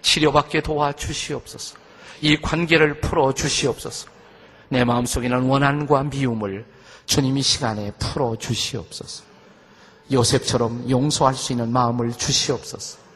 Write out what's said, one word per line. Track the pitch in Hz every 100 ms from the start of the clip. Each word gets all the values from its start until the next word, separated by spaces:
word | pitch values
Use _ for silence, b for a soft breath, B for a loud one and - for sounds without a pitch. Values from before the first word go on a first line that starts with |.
치료받게 | - - 151 143 - 156
도와 | 147 151 143
주시옵소서. | 143 - 151 - 139 - - - - B B B B
이 | 151 151
관계를 | - 160 170 165 151 147
풀어 | - 170 135
주시옵소서. | 131 151 - 139 113 - - - - B B B B B
내 | 131
마음속에 | 120 120 120 135 123
있는 | 123
원한과 | 127 135 143 143 147 143
미움을 | 147 135 135 113 104 98 220 B B B B
주님 | - 135 135
이 |
시간에 | 135 - 127 107 104 -
풀어 | - - 123 113
주시옵소서. | - 113 - 113 85 - - - - - - B B B B B -
요셉처럼 | 131 113 135 - 127 117 120 123
용서할 | 127 147 143 135
수 | 131 -
있는 | 123 117
마음을 | 120 120 120 117
주시옵소서. | 120 - 131 - 120 - - - - -